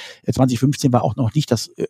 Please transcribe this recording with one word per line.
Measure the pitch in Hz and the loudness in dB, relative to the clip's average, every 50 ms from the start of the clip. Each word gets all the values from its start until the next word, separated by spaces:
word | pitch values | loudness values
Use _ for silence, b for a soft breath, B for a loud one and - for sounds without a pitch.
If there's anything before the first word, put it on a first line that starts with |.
| B B B B B | B B B B B
Äh, | - - | -4 0
zwanzig | 143 131 127 123 113 | 2 2 2 2 2
fünfzehn | 131 143 139 - - 135 120 | 2 0 0 2 0 2 2
war | 117 - | 2 2
auch | - 104 | 0 -2
noch | - 131 107 - | -2 -2 -2 0
nicht | 151 147 - 120 | -2 0 0 0
das, | 110 - - - | -2 -2 -4 -10
äh, | - - - | -8 -6 -4